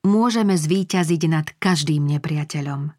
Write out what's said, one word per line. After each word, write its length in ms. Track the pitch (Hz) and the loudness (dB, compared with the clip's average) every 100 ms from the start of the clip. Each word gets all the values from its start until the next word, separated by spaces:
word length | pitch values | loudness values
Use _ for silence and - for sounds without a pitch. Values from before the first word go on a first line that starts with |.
môžeme 480 | 196 214 240 226 202 | 4 2 2 2 2
zvíťaziť 680 | 180 151 190 185 185 165 170 160 | 2 2 -2 0 0 0 0 2
nad 160 | 160 151 _ | 0 -2 _
každým 480 | 190 165 147 151 | 0 0 0 0
nepriateľom. 880 | 147 147 156 151 147 151 143 139 147 | 0 -2 -2 -6 -4 -6 -6 -6 -8